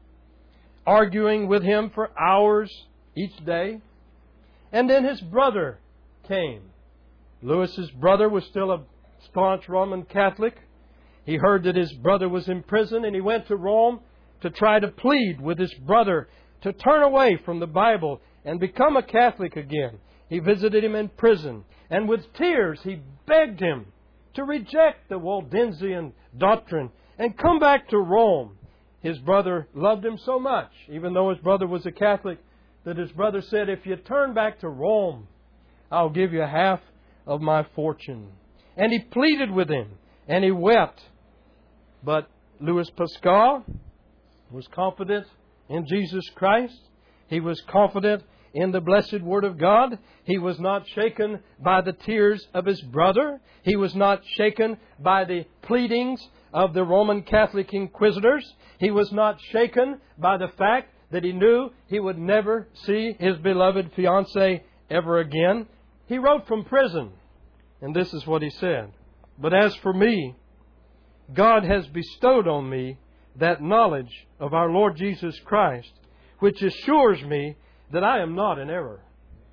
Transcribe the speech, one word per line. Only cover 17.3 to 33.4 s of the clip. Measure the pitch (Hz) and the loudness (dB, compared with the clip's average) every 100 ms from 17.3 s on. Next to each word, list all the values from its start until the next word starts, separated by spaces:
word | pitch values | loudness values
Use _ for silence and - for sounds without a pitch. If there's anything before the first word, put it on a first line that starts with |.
| 214 | 2
from | - 170 | -4 -8
the | 170 | -4
Bible | 165 226 214 156 135 _ _ | 0 2 2 -2 -8 _ _
and | 147 170 | -10 -6
become | 185 - 285 269 | -4 2 2 2
a | |
Catholic | - 226 247 - 180 156 | 2 2 2 2 -8 -10
again. | 139 151 127 107 _ _ - | -8 -4 -6 -8 _ _ -10
He | 170 | -4
visited | 165 202 214 214 | 0 0 2 0
him | 214 | 0
in | 214 208 | -4 -6
prison, | - 233 202 151 110 - _ - | 0 2 2 0 -12 -16 _ -6
and | 180 214 | -4 0
with | 226 - | -2 -4
tears | - 349 302 185 147 | -4 0 2 0 -4
he | 190 180 135 - - | -10 -12 -14 -10 2
begged | 311 294 185 | 2 2 -2
him | 180 135 101 _ _ _ _ | -4 -4 -8 _ _ _ _
to | - | -10
reject | 277 294 202 302 320 - - | -6 -6 -2 2 2 2 -10
the | 190 | -8
Waldensian | 170 202 139 185 240 156 196 180 151 - _ 120 | -6 -6 -4 -2 -2 -4 -8 -6 -10 -14 _ -2
doctrine | 190 220 - 160 127 _ _ - | 2 2 -2 -6 -6 _ _ -6
and | 233 - | -6 0
come | 330 330 | 2 4
back | 285 277 - | 4 4 2
to | 208 | -2
Rome. | 175 208 226 160 113 98 - _ _ _ | 2 4 4 2 -2 -16 -20 _ _ _
His | 165 151 | -10 -6
brother | 139 196 185 175 151 | 0 0 2 -4 -6
loved | 139 196 214 | -2 -2 0
him | 226 220 | -4 -8
so | - 254 | -4 -4
much, | 262 226 123 _ - | -2 -4 -6 _ -16
even | 151 175 | -10 -4
though | 180 190 | 0 0
his | 185 | 0
brother | 170 196 185 | 0 0 0
was | 180 180 | -6 -8
a | |
Catholic, | 156 208 202 196 165 _ _ _ _ | 0 0 0 -4 -12 _ _ _ _
that | 170 170 | -12 -8
his | 175 | -8
brother | 156 208 196 | -2 -2 -2